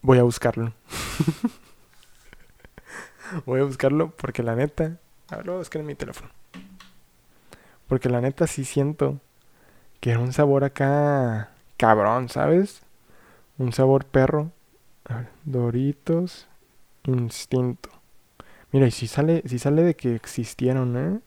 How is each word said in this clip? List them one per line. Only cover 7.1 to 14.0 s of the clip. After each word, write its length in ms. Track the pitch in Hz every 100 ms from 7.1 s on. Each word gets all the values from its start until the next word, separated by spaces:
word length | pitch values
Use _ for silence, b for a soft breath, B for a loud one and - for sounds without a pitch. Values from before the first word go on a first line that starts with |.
| _ _ b b b b b -
Porque 220 | 131 131
la 100 | 123
neta 260 | 127 139 160
sí 200 | - 135
siento 520 | - 139 151 139 139 _ _ b b b b b b
que 100 | 123
era 100 | 117
un 140 | 123
sabor 280 | 127 147 139
acá 880 | 139 - 135 143 147 143 123 110 107 _ - -
cabrón, 500 | 113 107 104 120 123
¿sabes? 540 | - 147 165 202 - _ _ b b b b b -
Un 140 | 127
sabor 320 | 120 131 135